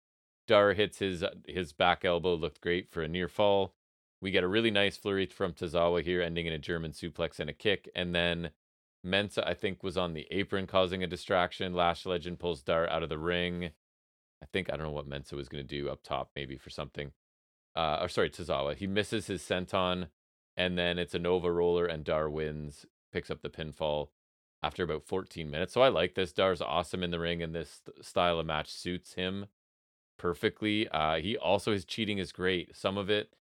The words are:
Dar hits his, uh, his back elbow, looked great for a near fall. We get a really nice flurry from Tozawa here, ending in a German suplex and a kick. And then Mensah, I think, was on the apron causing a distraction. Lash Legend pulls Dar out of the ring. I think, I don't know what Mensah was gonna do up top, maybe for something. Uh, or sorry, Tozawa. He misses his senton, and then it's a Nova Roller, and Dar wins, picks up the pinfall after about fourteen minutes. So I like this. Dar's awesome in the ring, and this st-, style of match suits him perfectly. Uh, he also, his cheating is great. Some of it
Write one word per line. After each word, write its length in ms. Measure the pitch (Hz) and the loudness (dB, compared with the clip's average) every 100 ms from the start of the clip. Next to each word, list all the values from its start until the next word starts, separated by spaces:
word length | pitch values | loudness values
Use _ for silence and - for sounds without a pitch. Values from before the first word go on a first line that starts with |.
| _ _ _ _ - | _ _ _ _ 6
Dar 280 | 107 101 | 8 8
hits 240 | 95 101 - | 6 2 0
his, 240 | 98 87 | -2 0
uh, 120 | 95 - - | -4 -4 -8
his 260 | 80 85 | -6 -4
back 320 | - 90 87 | 2 2 4
elbow, 300 | 95 87 87 | 2 2 2
looked 260 | 85 80 - | 0 -2 -4
great 300 | 87 90 - | -2 -2 -2
for 120 | 85 | -6
a 60 | 78 | -4
near 200 | 87 87 | -4 -4
fall. 460 | - 104 101 95 - _ _ _ _ | 2 4 4 2 -6 _ _ _ _
We 100 | 95 | 0
get 140 | 92 | 2
a 40 | 90 | 4
really 220 | 107 113 | 2 2
nice 260 | 101 101 - | 4 2 0
flurry 280 | 104 98 92 | -2 0 -2
from 280 | - 95 | -2 -4
Tozawa 480 | 80 90 82 85 87 | -2 -2 2 4 4
here, 180 | 82 90 | 2 0
ending 240 | 85 82 82 | 0 -2 -4
in 60 | |
a 60 | 80 | -4
German 340 | 71 85 82 | -4 -4 -4
suplex 480 | 73 85 76 82 - | -8 -8 -4 -4 -4
and 80 | 78 | -8
a 40 | |
kick. 360 | 73 107 95 - | -2 0 0 -2
And 200 | - 90 | -6 -2
then 380 | 87 87 85 85 - _ _ _ _ 90 | 2 2 0 -4 -10 _ _ _ _ -2
Mensah, 400 | 95 101 - 78 | 0 0 0 -2
I 80 | |
think, 280 | 90 101 90 | -2 -4 -4
was 140 | 95 87 | -4 -2
on 160 | 90 | -2
the 120 | 80 - | -4 -4
apron 360 | 92 95 98 95 | -4 -2 -2 0
causing 360 | 98 92 95 | 2 2 0
a 20 | 92 | -4
distraction. 680 | 87 - 95 90 - 92 | -6 0 2 2 -2 -2
Lash 320 | 90 85 85 92 | 2 2 2 -2
Legend 340 | 87 82 87 | -4 -4 -4
pulls 220 | 87 78 | -4 -2
Dar 260 | - 85 85 | 0 2 2
out 140 | 80 | 0
of 40 | 80 | -2
the 80 | 78 | -2
ring. 540 | 82 87 87 87 87 - _ _ _ _ _ _ | 0 0 0 -2 -6 -10 _ _ _ _ _ _
I 40 | 73 | -6
think, 240 | 95 90 | -4 -2
I 40 | 73 | -4
don't 100 | 78 | -4
know 60 | |
what 160 | 73 69 | -6 -6
Mensah 260 | 71 69 | -10 -8
was 140 | 73 69 | -10 -8
gonna 140 | 76 | -10
do 240 | 65 73 71 | -8 -6 -6
up 120 | 69 | -6
top, 300 | - 69 67 - | -6 -6 -6 -8
maybe 200 | 69 65 | -10 -10
for 120 | - | -12
something. 420 | - 73 - 71 - _ _ _ _ _ - | -10 -10 -8 -10 -12 _ _ _ _ _ -2
Uh, 220 | 80 76 | 0 0
or 60 | 87 | 0
sorry, 220 | - 87 | 0 0
Tozawa. 440 | - 82 71 71 76 | 0 -2 0 0 -2
He 100 | 98 | -2
misses 400 | 98 101 113 98 | 0 0 -2 -4
his 140 | 92 | -6
senton, 680 | - 92 90 98 92 90 87 _ _ _ _ - | -2 -2 0 0 2 0 -4 _ _ _ _ -2
and 200 | 90 90 | -2 0
then 200 | 87 87 | 0 0
it's 160 | 85 | -2
a 40 | 90 | -2
Nova 320 | 85 90 87 | 2 2 2
Roller, 340 | 85 87 87 87 | 2 4 4 2
and 180 | 80 | -2
Dar 240 | 78 78 78 | -2 0 0
wins, 560 | 76 76 76 76 73 - _ _ | -2 -4 -4 -10 -12 -20 _ _
picks 180 | 92 - | -8 -6
up 120 | - | -8
the 80 | - | -8
pinfall 600 | - 78 71 78 73 73 _ _ _ _ _ | -8 -10 -4 -2 0 -4 _ _ _ _ _
after 200 | 76 - | -4 -2
about 200 | 85 78 | -2 -2
fourteen 460 | - 95 92 - 78 | -2 -4 -4 -8 -6
minutes. 220 | 73 90 | -2 0
So 80 | - | 6
I 60 | 131 | 6
like 260 | 85 90 - | 6 2 2
this. 160 | 92 | 0
Dar's 280 | - 95 87 | 2 2 2
awesome 400 | 55 78 90 95 | 0 -2 -2 -2
in 60 | 87 | -2
the 80 | 85 | -2
ring, 220 | 85 85 | -2 -2
and 120 | 82 | -4
this 280 | 82 78 - - | -6 -8 -12 -20
st-, 180 | 71 | -20
style 360 | 73 - 87 85 | -4 2 4 2
of 60 | 80 | 0
match 240 | 78 73 | -2 -4
suits 420 | - 90 90 - | -8 -6 -6 -6
him 320 | - 92 98 101 _ _ _ _ _ _ - | -4 -4 -4 -10 _ _ _ _ _ _ -4
perfectly. 720 | 87 85 110 - 107 104 110 | -2 0 0 0 0 0 0
Uh, 280 | 78 78 80 | 2 2 2
he 160 | 85 117 | 0 -2
also, 340 | 82 98 117 | 2 2 2
his 120 | 101 | -2
cheating 340 | 87 - 107 104 | -2 -4 -2 -2
is 140 | 87 | -6
great. 440 | - 92 92 - - | -2 0 0 -2 -4
Some 220 | 101 98 | -2 -2
of 120 | 98 | 0
it 240 | 104 - _ _ | 0 0 _ _